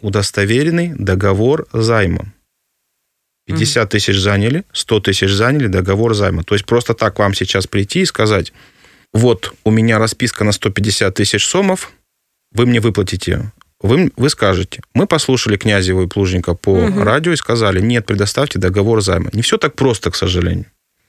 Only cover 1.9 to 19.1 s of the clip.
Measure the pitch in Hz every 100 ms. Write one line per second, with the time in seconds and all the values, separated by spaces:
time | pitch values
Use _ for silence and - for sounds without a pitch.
1.9 | 113 92 87 - - _ _ _ _ _
2.9 | _ _ _ _ _ - 160 147 - 104
3.9 | 101 - 95 98 101 107 156 - - -
4.9 | 107 98 98 98 98 120 151 113 92 90
5.9 | 101 117 104 98 85 - 101 - 120 -
6.9 | 113 110 - 101 101 - 98 92 101 101
7.9 | 175 185 - 107 101 82 _ - _ -
8.9 | _ _ 113 123 - - - 110 110 113
9.9 | 110 110 - 120 - 104 101 107 98 107
10.9 | - 98 95 101 104 - 180 196 185 -
11.9 | _ _ _ _ _ _ 107 123 120 110
12.9 | - 95 - - 90 104 - _ - 98
13.9 | 147 175 - 139 - 104 92 92 - -
14.9 | 143 202 156 - 127 110 101 110 101 92
15.9 | 92 90 101 95 90 87 85 101 95 78
16.9 | - 110 135 165 160 - 117 104 95 110
17.9 | 120 - 101 101 - - 98 92 98 104
18.9 | 113 98